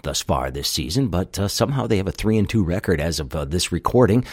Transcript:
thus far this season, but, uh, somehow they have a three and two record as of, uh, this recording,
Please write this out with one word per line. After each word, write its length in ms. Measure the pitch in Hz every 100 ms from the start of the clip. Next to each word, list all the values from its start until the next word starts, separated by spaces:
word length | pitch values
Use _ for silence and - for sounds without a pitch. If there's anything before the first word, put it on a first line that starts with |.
thus 180 | 71 69
far 300 | - 71 65
this 160 | 67 71
season, 400 | - 65 101 127
but, 320 | 85 92 -
uh, 80 | 101
somehow 400 | - 110 139 113
they 100 | 104
have 100 | 95
a 40 |
three 260 | - 104 110
and 120 | 98
two 140 | 113
record 360 | 82 92 - 85
as 220 | 82 80
of, 120 | 73
uh, 120 | 80 71
this 260 | 180 -
recording, 540 | 90 - 120 113 113 -